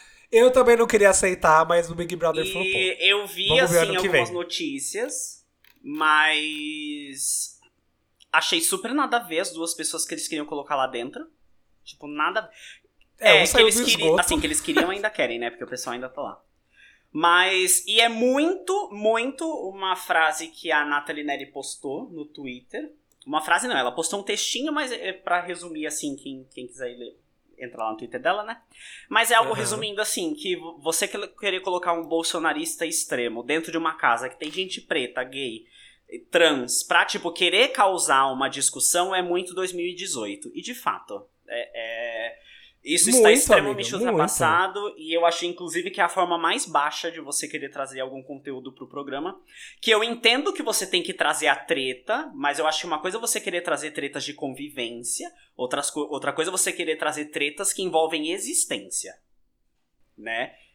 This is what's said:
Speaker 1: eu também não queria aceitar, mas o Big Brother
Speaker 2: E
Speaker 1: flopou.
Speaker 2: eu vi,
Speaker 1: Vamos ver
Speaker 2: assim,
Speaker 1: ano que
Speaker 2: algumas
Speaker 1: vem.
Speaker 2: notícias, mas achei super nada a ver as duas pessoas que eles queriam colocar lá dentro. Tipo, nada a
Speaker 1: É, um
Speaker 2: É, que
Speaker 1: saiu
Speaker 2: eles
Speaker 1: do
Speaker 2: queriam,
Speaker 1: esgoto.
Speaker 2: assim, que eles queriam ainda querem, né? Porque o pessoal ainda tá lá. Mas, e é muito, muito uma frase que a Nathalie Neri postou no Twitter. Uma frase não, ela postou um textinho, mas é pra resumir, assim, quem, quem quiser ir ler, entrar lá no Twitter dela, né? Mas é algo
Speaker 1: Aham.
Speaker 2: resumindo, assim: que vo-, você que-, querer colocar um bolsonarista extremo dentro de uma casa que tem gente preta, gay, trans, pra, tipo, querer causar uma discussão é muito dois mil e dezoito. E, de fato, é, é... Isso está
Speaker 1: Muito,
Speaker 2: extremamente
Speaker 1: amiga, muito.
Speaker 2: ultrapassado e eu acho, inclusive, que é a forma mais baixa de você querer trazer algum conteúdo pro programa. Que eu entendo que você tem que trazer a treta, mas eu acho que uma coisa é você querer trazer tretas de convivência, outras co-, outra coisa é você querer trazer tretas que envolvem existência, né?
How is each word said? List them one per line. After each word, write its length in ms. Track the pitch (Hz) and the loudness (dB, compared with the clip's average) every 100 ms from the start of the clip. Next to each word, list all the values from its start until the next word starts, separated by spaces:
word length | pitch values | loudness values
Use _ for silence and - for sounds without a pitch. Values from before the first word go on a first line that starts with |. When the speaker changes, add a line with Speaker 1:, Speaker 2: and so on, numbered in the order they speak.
| - - - | -20 -20 6
Speaker 1:
eu 200 | 233 254 | 8 8
também 240 | 262 233 233 | 8 6 6
não 100 | 233 | 6
queria 220 | 220 202 | 8 8
aceitar, 560 | 190 196 180 170 156 165 | 6 4 4 6 6 6
mas 220 | 175 165 | 2 2
o 60 | 165 | -4
Big 200 | 170 175 | -6 -2
Brother 300 | 165 156 156 | 0 0 -2
Speaker 2:
E 60 | |
Speaker 1:
flopou. 420 | 185 190 190 185 - | -2 -2 0 0 2
Speaker 2:
eu 280 | 180 202 202 | 4 2 0
vi, 200 | 175 196 | -4 2
Speaker 1:
Vamos 220 | - 165 | 4 4
ver 100 | 170 | 4
Speaker 2:
assim, 0 | |
Speaker 1:
ano 160 | 165 185 | 4 2
que 120 | 190 | 4
Speaker 2:
algumas 20 | |
Speaker 1:
vem. 220 | 156 175 | 4 2
Speaker 2:
notícias, 1120 | 175 170 - 156 139 - 202 269 - - - _ _ _ _ | -4 -6 -4 -4 -6 -6 -4 -6 -6 -10 -14 _ _ _ _
mas 1800 | 135 151 156 151 156 151 156 151 151 151 151 147 143 135 - - - - _ _ _ _ _ _ - | -10 0 4 6 4 2 -2 -6 -8 -8 -8 -10 -12 -8 -4 -4 -6 -12 _ _ _ _ _ _ 0
achei 300 | 156 - 170 | 0 2 0
super 320 | 165 190 226 | 0 -2 -2
nada 240 | 285 269 233 | -2 0 0
a 20 | |
ver 200 | 185 160 | 0 -4
as 120 | 202 | -4
duas 220 | 160 165 | -6 -6
pessoas 320 | - 151 160 - | -6 -6 -4 -6
que 80 | |
eles 140 | 156 - | -6 -6
queriam 180 | 151 147 | -6 -6
colocar 300 | 147 139 143 | -8 -4 -2
lá 120 | 127 | 0
dentro. 400 | 117 131 254 330 _ _ _ _ _ | -2 -8 -10 -16 _ _ _ _ _
Tipo, 240 | - - 147 | -20 -18 -12
nada 340 | 147 160 214 | -2 0 -2
a 80 | 214 - - - _ _ _ - 208 | -6 -18 -20 -20 _ _ _ 2 6
Speaker 1:
É, 60 | |
um 40 | 202 | 8
Speaker 2:
É, 40 | |
que 60 | 165 | 6
Speaker 1:
saiu 180 | 240 220 | 6 6
Speaker 2:
eles 100 | 220 | 4
Speaker 1:
do 60 | 240 | 2
Speaker 2:
queriam, 200 | 226 160 | 2 4
Speaker 1:
esgoto. 120 | 175 | 4
Speaker 2:
assim, 180 | 175 160 | 2 0
que 80 | 151 | 0
eles 140 | 151 | -2
queriam 280 | - 151 170 | 0 0 0
ainda 200 | 196 214 | -2 -4
querem, 280 | - 123 117 | -2 -2 -2
né? 100 | 117 | -6
Porque 140 | - | -8
o 40 | 120 | -10
pessoal 260 | 127 127 | -8 -8
ainda 140 | 120 127 | -8 -8
tá 120 | - | -8
lá. 200 | 117 - _ _ _ _ - _ _ | -10 -10 _ _ _ _ -20 _ _
Mas, 720 | 156 170 175 185 190 180 - - | 2 6 6 6 4 2 0 2
e 140 | 220 | 4
é 80 | 233 | 4
muito, 840 | 226 247 269 320 381 - 392 392 | 4 2 4 2 0 -2 -2 -2
muito 540 | 208 214 226 254 269 320 | 0 2 2 0 -4 -6
uma 500 | 302 190 196 190 185 | -4 -8 -6 -2 -2
frase 520 | - 165 160 156 160 | 0 2 2 0 -8
que 240 | - 165 | -10 0
a 140 | 151 147 | 0 2
Nathalie 380 | 147 143 151 147 | -2 -2 -8 -4
Neri 220 | 135 135 | -6 -6
postou 600 | 139 131 - 143 139 - | -12 -12 -10 -8 -8 -10
no 160 | 165 147 | -14 -14
Twitter. 680 | - 135 123 _ - 302 _ _ _ 131 | -12 -12 -12 _ -12 -12 _ _ _ -4
Uma 160 | 151 | -4
frase 260 | - - 247 | 2 0 2
não, 100 | 160 | 0
ela 140 | 123 | 0
postou 300 | 123 160 202 | -2 -4 -4
um 20 | |
textinho, 480 | 196 202 - 240 302 | -4 -4 -4 -4 -4
mas 200 | 294 262 | -2 -4
é 200 | 226 185 | -6 -8
pra 300 | 180 - 175 | -8 -2 -2
resumir, 440 | 175 170 175 156 151 | -2 -10 -10 -8 -8
assim, 300 | - 147 135 | -6 -8 -10
quem, 320 | 139 131 131 | -12 -14 -16
quem 120 | - 127 | -18 -16
quiser 240 | - 123 | -10 -10
ir 40 | 120 | -10
ler, 220 | 117 - _ _ _ - | -16 -18 _ _ _ -16
entrar 240 | 123 113 | -14 -6
lá 80 | 110 | -6
no 60 | 110 | -6
Twitter 220 | 120 127 | -8 -2
dela, 220 | 151 202 | 0 0
né? 180 | 214 240 _ - - - - | -4 -12 _ -20 -20 -20 2
Mas 200 | 214 226 | 2 6
é 60 | 226 | 6
algo 160 | - | 4
Speaker 1:
Aham. 80 | - | 0
Speaker 2:
resumindo, 420 | - 214 214 202 | -2 -4 -6 -4
assim: 320 | 208 - 165 | -2 -2 -2
que 220 | 151 196 175 | -4 -4 -4
vo-, 240 | 165 160 | -6 -6
você 280 | 151 165 202 | -2 0 -2
que-, 200 | 208 202 - | -4 -10 -4
querer 200 | 202 185 | -2 -2
colocar 320 | 185 180 175 | 0 0 0
um 140 | 170 165 | -2 0
bolsonarista 800 | 165 165 175 160 147 165 - 160 | 0 0 0 0 0 -4 -4 -4
extremo 580 | - - 135 120 113 | -2 -2 -2 -2 -4
dentro 280 | 123 160 165 | -2 -2 0
de 60 | 165 | -2
uma 180 | 160 156 | -2 0
casa 320 | 135 120 127 | 2 2 -2
que 100 | - | -8
tem 100 | 151 | -10
gente 300 | 180 185 - | -8 -8 -8
preta, 400 | - 160 123 - | -4 -4 -2 -6
gay, 420 | 127 131 131 110 - _ - _ _ - - | -8 -8 -8 -10 -16 _ -20 _ _ -18 0
trans, 500 | 175 165 139 120 - | 4 6 4 -2 -4
pra, 240 | - 175 - | 2 4 4
tipo, 260 | 202 170 | 0 -6
querer 360 | 160 180 190 269 | 0 2 4 2
causar 580 | 269 196 175 156 135 135 | 4 2 2 2 4 4
uma 160 | 131 135 | 0 -4
discussão 640 | 135 135 139 - 175 185 | -2 -4 0 0 2 2
é 80 | 185 | 0
muito 320 | 175 175 185 | 0 -2 -4
dois 200 | 180 180 | -6 -6
mil 120 | 175 175 | -4 -6
e 80 | |
dezoito. 560 | 175 190 120 104 101 117 170 | -6 -8 -6 -6 -8 -12 -12
E, 60 | |
de 120 | - | -12
fato, 540 | 247 - 92 - 101 101 _ - | -6 -4 -4 -10 -14 -14 _ -10
é, 220 | 117 - 117 113 113 117 113 117 | -8 -8 -10 -8 -6 -6 -6 -8
é... 60 | - - - - _ | -10 -20 -20 -20 _
Isso 260 | - 180 226 | -4 0 4
está 100 | 254 214 | 8 8
Speaker 1:
Muito, 80 | 277 | 8
Speaker 2:
extremamente 420 | - 202 143 127 - | 8 6 6 -2 -4
Speaker 1:
amiga, 40 | 196 | -2
muito. 120 | 247 | 0
Speaker 2:
ultrapassado 840 | 180 151 - 160 170 190 202 208 - | 2 2 2 4 4 2 -2 -8 -10
e 180 | 156 170 | -2 2
eu 80 | 170 | 2
acho, 200 | 165 175 | 2 -4
inclusive, 460 | 175 175 160 175 | -6 -6 -6 -6
que 100 | 196 | 0
é 20 | |
a 60 | 170 | 0
forma 260 | 190 175 170 | 2 0 2
mais 280 | 165 233 190 | 2 0 0
baixa 460 | 147 147 - 170 | 0 0 -2 -8
de 100 | 165 | -8
você 260 | 139 - 151 | -6 -6 -6
querer 220 | 156 139 | -8 -10
trazer 300 | 143 135 131 | -8 -8 -6
algum 220 | 131 135 | -8 -8
conteúdo 500 | 135 135 139 131 131 | -14 -14 -10 -12 -12
pro 140 | 127 127 | -16 -14
programa. 500 | 143 139 135 170 196 _ - - - | -12 -8 -6 -8 -10 _ -20 -20 -6
Que 120 | - | 2
eu 120 | 214 | 2
entendo 480 | 226 233 220 254 302 | 2 2 2 4 0
que 120 | - | -4
você 240 | 233 202 185 | -2 -2 0
tem 160 | 180 | -2
que 100 | 180 | -2
trazer 340 | 175 147 156 147 | 0 0 2 2
a 80 | 139 | 2
treta, 760 | - 143 131 127 - 240 311 | 0 -2 -2 -6 -4 -4 -4
mas 240 | 135 143 143 | -4 -2 0
eu 60 | 156 | 0
acho 140 | 160 | -2
que 60 | 175 | -4
uma 120 | 170 | -4
coisa 180 | 185 220 | -4 -6
é 40 | |
você 180 | 226 214 | -4 -4
querer 220 | 202 175 | -4 -4
trazer 300 | 175 147 151 | -2 -4 -4
tretas 320 | 156 143 143 | -8 -8 -8
de 100 | 127 | -10
convivência, 1000 | 143 139 127 147 135 117 120 120 - 349 _ _ - | -8 -8 -8 -12 -8 -8 -8 -8 -8 -10 _ _ -8
outras 360 | 123 - - | -4 -2 -4
co-, 160 | 151 147 | -4 -6
outra 240 | 139 143 | -4 -4
coisa 160 | 135 165 | -2 -4
é 20 | |
você 220 | 175 196 | 0 -2
querer 220 | 175 160 156 | -2 -4 -2
trazer 300 | 151 147 151 | -4 -4 -6
tretas 460 | 156 143 147 196 | -4 -4 -2 -4
que 120 | - | -2
envolvem 480 | 185 160 160 160 156 | 0 2 2 0 -4
existência, 840 | 196 240 330 - 117 92 - 95 - _ _ _ _ _ _ _ _ _ _ | -6 -4 -2 -2 -4 -6 -10 -10 -16 _ _ _ _ _ _ _ _ _ _
né? 380 | 110 113 131 _ _ | -8 -6 -6 _ _